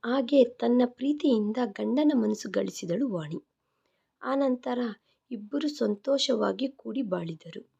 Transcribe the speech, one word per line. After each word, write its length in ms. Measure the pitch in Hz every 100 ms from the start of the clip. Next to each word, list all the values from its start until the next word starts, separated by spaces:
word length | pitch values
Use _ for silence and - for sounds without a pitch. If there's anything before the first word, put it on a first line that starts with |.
| 233
ಹಾಗೆ 380 | 262 240 285
ತನ್ನ 380 | 247 - 233 247 247
ಪ್ರೀತಿಯಿಂದ 720 | - 269 294 302 226 208 220 233
ಗಂಡನ 460 | 196 214 247 302 269
ಮನಸ್ಸು 340 | 214 214 214
ಗಳಿಸಿದಳು 600 | 190 196 - 170 175 269
ವಾಣಿ. 340 | 180 151 160 _ _ _ _ _ _ _ _
ಆನಂತರ 560 | 254 269 277 247 254 247 240 - _ _ _
ಇಬ್ಬರು 360 | 226 208 285 302
ಸಂತೋಷವಾಗಿ 1000 | 294 220 208 - 277 - 226 202 190 262
ಕೂಡಿ 340 | - 226 220
ಬಾಳಿದರು. 720 | 220 180 170 160 165 - -